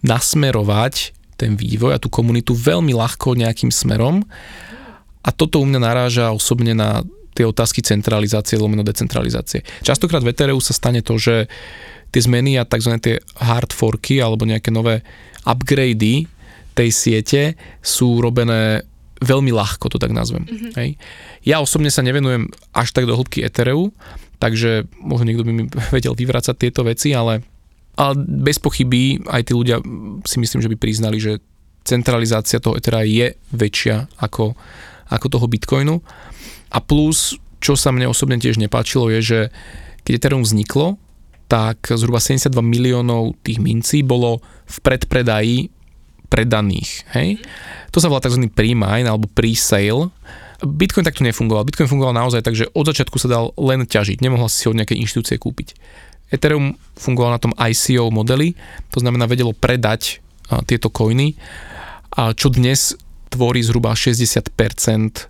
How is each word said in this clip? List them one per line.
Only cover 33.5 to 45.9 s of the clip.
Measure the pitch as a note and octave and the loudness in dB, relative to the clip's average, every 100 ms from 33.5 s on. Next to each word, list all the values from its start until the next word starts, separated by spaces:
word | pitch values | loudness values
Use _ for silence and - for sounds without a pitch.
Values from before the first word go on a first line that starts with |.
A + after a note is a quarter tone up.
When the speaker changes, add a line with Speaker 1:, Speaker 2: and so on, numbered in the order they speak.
| A#2 G#2 - - A2 C3 - | -2 0 0 -2 -2 -4 -6
Speaker 1:
ako, | A2 - A2 A#2 - - - - - | -6 -2 -4 -4 -14 -20 -20 -20 -6
ako | - C3 | -4 0
toho | B2+ A#2+ | 0 0
Bitcoinu. | A#2 - C3+ C#3+ E3 - - - - - - - | -2 0 0 2 -2 -4 -20 -20 -20 -20 -20 -6
A | - | -6
plus, | - D3 D3+ D#3+ - - - - | 2 2 4 2 -2 -6 -14 -6
čo | - C#3 | 0 2
sa | C#3+ | 2
mne | B2+ B2+ | 2 0
osobne | A#2+ C3+ B2 | 0 0 0
tiež | B2 A2 | 0 0
nepáčilo, | G#2+ A#2+ A2+ C3 A#2 | 0 0 0 0 2
je, | A2 | 0
že | A2 A2+ G#2+ - - - - - | 2 0 0 -6 -18 -18 -18 -16
keď | - A#2+ | -2 0
Ethereum | C#3 C#3 | 2 2
vzniklo, | A2 G#2+ G#2 C3+ D#3+ G3+ - - - - - | 2 0 0 0 0 -2 -10 -20 -20 -20 -2
tak | A#2 A2 A2+ - | 0 0 -4 -4
zhruba | A#2 A#2 A#2+ | 0 2 0
sedemdesiatdva | - C3 C#3 B2+ A#2 | 2 0 2 2 2
miliónov | A#2+ B2+ B2 A#2+ A#2 A2+ - | 2 2 2 0 0 -2 -4
tých | - A2+ | -6 -2
mincí | G#2+ A2+ A2+ D3+ | 0 0 2 0
bolo | C3 B2 A#2+ A2+ - - - | 2 2 2 -2 -6 -20 -18
v | - | -2
predpredaji | - C3 - B2+ A#2+ G#2+ A2 B2 D#3+ _ - | 0 0 0 0 2 2 2 0 -2 _ -20